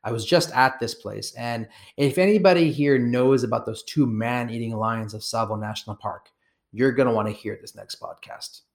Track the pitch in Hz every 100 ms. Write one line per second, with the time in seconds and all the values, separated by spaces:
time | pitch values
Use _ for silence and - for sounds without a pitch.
0 | 107 117 107 175 160 131 127 - 113 -
1 | 101 104 107 - 120 117 110 - - -
2 | 143 151 185 208 185 175 165 147 143 131
3 | 120 123 127 135 117 117 - 110 - -
4 | 131 107 113 123 120 113 113 110 110 113
5 | 110 107 - 113 110 107 107 107 - 98
6 | 104 - _ _ _ _ _ 104 131 123
7 | 127 113 107 104 107 101 - - 101 -
8 | - - - - - - _